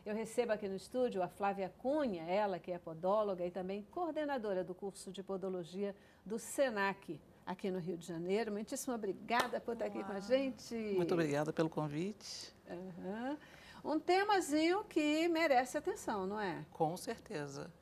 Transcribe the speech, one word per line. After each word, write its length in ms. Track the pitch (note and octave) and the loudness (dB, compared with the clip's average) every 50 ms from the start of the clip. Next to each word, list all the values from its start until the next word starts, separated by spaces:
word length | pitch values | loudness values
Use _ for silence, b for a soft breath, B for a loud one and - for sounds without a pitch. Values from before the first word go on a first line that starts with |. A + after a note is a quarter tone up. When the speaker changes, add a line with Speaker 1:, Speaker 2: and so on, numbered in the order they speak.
| B | B
Speaker 1:
eu 80 | G#3 G#3+ | -4 -4
recebo 380 | A3+ A3+ A3 - B3 A#3 G#3+ | -4 -4 -2 0 0 2 2
aqui 160 | G#3+ G#3 G#3+ | 0 0 -2
no 80 | F#3+ F#3+ | -4 -4
estúdio 480 | F#3 - - - B3+ B3 A#3+ G3 F#3 F3 | -6 -6 -4 -2 0 0 2 2 0 -2
a 40 | F3 | -2
Flávia 440 | - - G3 G3+ F#3+ G3 F#3+ F3 - | -2 -2 0 0 0 0 -2 -4 -6
Cunha, 460 | - - B3+ D4 D#4 C#4+ A#3+ F#3 E3 D#3+ | -4 0 0 2 2 2 0 0 -2 -2
ela 360 | E3+ F#3 G#3 G#3+ G3+ F3+ E3+ | 0 2 2 2 2 0 -2
que 100 | - F#3 | -4 -6
é 80 | F3 | -6
podóloga 680 | F3 - E3 D#3+ D#3+ F3+ F#3 G#3 A3 G#3+ G3+ F#3+ F3 F3 | -6 -6 -10 -6 -2 2 4 4 4 4 2 0 0 -2
e 60 | F3+ | -2
também 320 | F3 G3 F3+ F#3 G3 G#3 G3+ - | -2 -4 -4 -4 -4 -6 -8 -6
coordenadora 680 | - - F4+ D#4+ D4 D#4 D4+ C#4+ C#4 B3+ G#3+ G#3 F#3+ F#3 | -4 -2 -2 0 0 0 0 0 0 0 0 0 0 0
do 140 | F3+ F3+ F3 | 0 -2 -4
curso 340 | - G3+ F#3+ F#3 - - G3 | -6 -6 -8 -8 -8 -12 -12
de 140 | F3+ G3 F#3 | -10 -8 -6
podologia 720 | F#3+ G3 F#3 F#3+ F#3+ F#3 F3+ E3 D#3 F3+ G3 G3+ G3+ F#3+ B B B B B B | -4 -4 -4 -2 -2 -2 -4 -4 -6 -4 -4 -2 -4 -4 B B B B B B
do 120 | F#3 A3 | -6 -4
senac, 840 | A3+ - - - D4+ C#4 B3+ G#3+ G3+ G3 G3 F#3+ - - - D#3 D3 - - B B B | -4 -4 -2 0 2 2 2 2 2 2 2 0 -2 -6 -12 -12 -12 -14 -18 B B B
aqui 260 | F3+ F#3 - - G3 | -8 -6 -4 -2 -2
no 80 | F#3 F#3 | -2 -2
Rio 180 | D#3+ F#3 F3+ | -2 -4 -4
de 80 | E3+ - | -6 -6
Janeiro. 460 | F#3 E3+ E3 E3+ F3+ G3 A3 A#3 G#3+ | -6 -6 -4 0 0 2 2 0 0
Muitíssimo 420 | G#3 G#3 A3 - C#4 B3+ - C4 A#3+ | -2 -4 -4 -4 -6 -4 -4 -4 -4
obrigada 680 | A3+ A3 G3 F3 - G#3 - A3+ A#3+ B3 A#3 A#3 A3 | -2 -2 -2 -4 -4 -2 0 2 2 2 2 -2 -4
por 120 | - A#3+ A#3 | -4 -4 -4
estar 120 | A3+ G#3+ | -2 -4
aqui 180 | G#3 G3+ A3 G3+ | -4 -4 -4 -4
com 80 | G3+ | -4
a 40 | G3 | -4
Speaker 2:
Olá. 40 | G3 | -4
Speaker 1:
gente. 560 | G3 A3 B3+ C4+ C#4 C4 - - - - A#3 | 0 4 4 4 4 2 -4 -6 -8 -6 -6
Speaker 2:
Muito 380 | A3+ G#3+ G#3 G3 F#3 E3+ E3 F#3 | -4 -2 0 2 2 2 4 4
obrigada 400 | E3+ E3 D3 C#3+ D3 D3+ D#3+ - | 4 4 4 2 2 2 2 2
pelo 160 | - E3 D#3+ | 2 2 2
convite. 840 | - D#3 D3+ D3 C#3+ D#3 F3+ G#3 A3 - - - - - - - - - - - | 0 -2 -2 -2 -2 -2 -4 -4 -6 -8 -10 -12 -10 -10 -12 -14 -16 -16 -14 -12
Speaker 1:
Aham. 680 | F3+ F3 F#3 F#3+ E3 F3+ F3+ F#3 G#3 A3+ B3 C4+ D4 D4 B B B B B B B B B | -10 -10 -10 -10 -10 -8 -6 -6 -6 -4 -4 -4 -6 -6 B B B B B B B B B
Um 120 | C4+ D4+ D#4 | 0 0 2
temazinho 840 | - - F4+ F#4+ G4+ G#4+ G#4 F#4 D4+ C#4+ D4 D#4 D#4+ E4+ F#4 G#4+ G#4+ | 4 6 6 6 6 6 4 4 4 4 4 4 6 6 4 2 0
que 460 | - - E4 D4+ D4 D4+ D#4 E4 F4 | 0 2 2 4 4 4 4 4 4
merece 480 | E4 D#4+ E4+ D4+ C4 B3 C4 C4 - | 4 4 6 6 6 6 4 4 0
atenção, 500 | D4+ - F4+ A4 - - C#4+ A3+ G3 F#3 | -2 -2 -2 -4 -2 -2 -2 -2 0 0
não 100 | F#3+ G#3 | -2 -2
é? 280 | G#3+ G#3 F#3 D3+ D3 D3+ - | -2 -2 -2 -2 -4 -8 -6
Speaker 2:
Com 260 | - - D#3+ D#3 F3+ | 0 2 2 2 2
certeza. 720 | F3 - - A3+ - - - G#3 D3+ D3 C#3+ C3+ C#3+ D3 F3 - - | -2 -4 -6 -6 -6 -8 -8 -6 -6 -4 -6 -6 -8 -10 -10 -12 -14